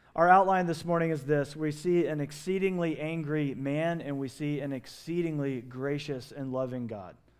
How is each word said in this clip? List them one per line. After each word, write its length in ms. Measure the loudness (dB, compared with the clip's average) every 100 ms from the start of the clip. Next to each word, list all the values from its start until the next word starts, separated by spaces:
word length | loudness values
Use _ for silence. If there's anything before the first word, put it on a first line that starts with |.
| _ 4
Our 140 | 8
outline 360 | 8 8 4 2
this 160 | 0
morning 280 | 0 2 2
is 140 | 0
this. 300 | 2 2 0
We 160 | -2 -4
see 360 | -2 2 2 2
an 160 | 0
exceedingly 760 | -4 -6 -4 0 0 0 -2 -2
angry 560 | -4 -4 -2 0 0
man, 460 | -2 -2 0 0 -2
and 180 | -4 -4
we 100 | -6
see 320 | -4 -4 -4
an 120 | -4
exceedingly 880 | -6 -10 -16 -6 -2 -2 -2 -2 -4
gracious 720 | -8 -6 -4 -4 -4 -8 -8
and 220 | -10 -6
loving 320 | -4 -4 -4 -6
God. 280 | -8 -12 -18 _ _